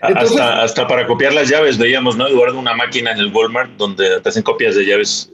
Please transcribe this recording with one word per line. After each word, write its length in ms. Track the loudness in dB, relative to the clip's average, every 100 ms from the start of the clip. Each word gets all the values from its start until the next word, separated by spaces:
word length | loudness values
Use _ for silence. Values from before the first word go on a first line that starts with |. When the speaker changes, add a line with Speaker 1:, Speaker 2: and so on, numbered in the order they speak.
Speaker 1:
A-, 60 | -2
Speaker 2:
Entonces 320 | 2 2 2
Speaker 1:
hasta, 240 | 2 0
hasta 240 | 0 0 0
para 180 | 0 0
copiar 260 | 0 2
las 160 | 2 2
llaves 300 | 2 2 2
veíamos, 400 | 2 2 0 -2
¿no, 100 | 0
Eduardo? 300 | 2 2 0
Una 160 | -4
máquina 380 | -2 -4 -4 -4
en 80 | -4
el 120 | -2
Walmart 420 | 0 0 -2 -6 -4
donde 420 | -6 0 0 0
te 100 | -2
hacen 120 | -4
copias 320 | -2 -2 0
de 100 | 0
llaves 480 | 2 0 0 -4 -10